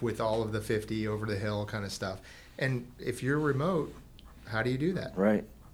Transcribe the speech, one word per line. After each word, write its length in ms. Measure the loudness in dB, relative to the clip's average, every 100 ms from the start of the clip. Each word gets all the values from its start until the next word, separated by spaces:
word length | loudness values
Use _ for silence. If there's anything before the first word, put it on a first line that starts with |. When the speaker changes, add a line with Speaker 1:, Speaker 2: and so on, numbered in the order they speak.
Speaker 1:
with 180 | -2 0
all 220 | 2 2
of 100 | 2
the 80 | -2
fifty 460 | 2 0 0 -2 0
over 200 | 0 0
the 100 | 0
hill 300 | 0 0 -2
kind 180 | -4 -4
of 60 |
stuff. 280 | -4 -4 -6 -12 -20 -16 -2
And 300 | 0 0 -4 -8
if 240 | -6 -2
you're 160 | 2 2
remote, 540 | 4 2 2 2 0 -8 -18 -20 -20 -18 -4
how 140 | 0
do 80 | 2
you 80 | 2
do 160 | 2
that? 240 | 0 -2 4
Speaker 2:
Right. 260 | 6 6 0 -14 -20